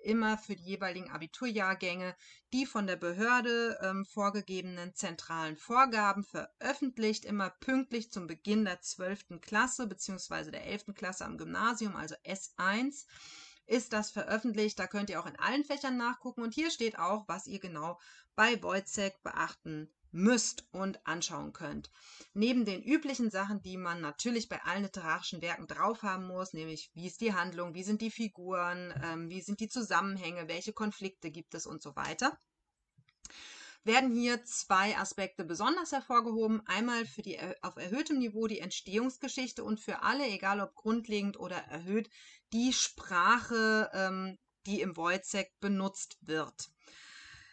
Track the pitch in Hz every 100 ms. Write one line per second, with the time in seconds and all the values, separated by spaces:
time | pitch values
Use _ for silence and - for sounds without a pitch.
0 | - 226 220 214 - 190 175 196 190 180
1 | 180 151 160 - 254 214 190 190 180 180
2 | 185 180 - - - 254 269 220 196 175
3 | 175 180 226 247 233 233 233 - 190 190
4 | 196 214 202 202 196 185 180 180 175 -
5 | 190 170 - 165 156 156 - 240 269 220
6 | 208 196 202 170 - - 240 269 269 240
7 | 220 214 - 208 185 - - 262 262 240
8 | 220 208 170 160 202 214 202 180 - -
9 | 185 202 - 170 - 214 254 - 226 190
10 | - 185 - 160 156 - - 208 - 196
11 | 185 190 - 160 160 175 220 226 214 160
12 | 156 156 156 190 - - 185 214 262 -
13 | - - - - - - - 240 - 214
14 | 208 214 - 220 247 214 214 214 185 208
15 | 202 170 170 - 170 269 285 285 269 247
16 | 240 247 254 240 233 254 320 - 226 -
17 | 170 214 208 180 - 196 185 151 160 175
18 | - - _ - 220 233 175 190 196 -
19 | 196 - - - 160 - 165 151 156 _
20 | - 165 202 247 - - - 185 190 190
21 | - 165 165 151 147 - 151 147 - -
22 | - - - 202 226 254 208 185 226 302
23 | 294 262 226 190 202 202 185 185 180 170
24 | 151 - 240 233 220 - 156 190 196 190
25 | 160 170 - 175 170 165 160 151 190 226
26 | 208 185 185 185 185 160 160 156 - 160
27 | 180 - 226 185 180 170 175 165 185 214
28 | 220 - 220 185 180 185 175 180 180 139
29 | 165 165 165 185 190 208 220 254 214 170
30 | 196 196 170 175 160 165 214 214 208 -
31 | 190 - 165 160 - 165 - 151 147 143
32 | 135 - 262 - _ _ _ _ _ _
33 | _ _ - - - - - - 214 240
34 | 262 233 240 240 240 - - 190 202 -
35 | 196 - 190 - 170 165 226 349 330 277
36 | - 240 226 226 220 220 - 190 240 233
37 | 226 - 202 165 175 - 180 - 175 247
38 | 320 285 233 208 226 214 185 - - 202
39 | 254 - 262 262 254 - - 220 - 185
40 | 202 269 269 196 190 202 190 - 214 233
41 | 226 208 202 196 180 180 - 151 175 214
42 | 220 - - - - 226 247 254 - -
43 | - 180 185 233 - 233 220 214 214 190
44 | 190 185 190 185 _ _ 196 202 180 165
45 | 170 185 - 202 190 - 202 196 190 -
46 | - - - 156 139 - - _ - -
47 | - - - - -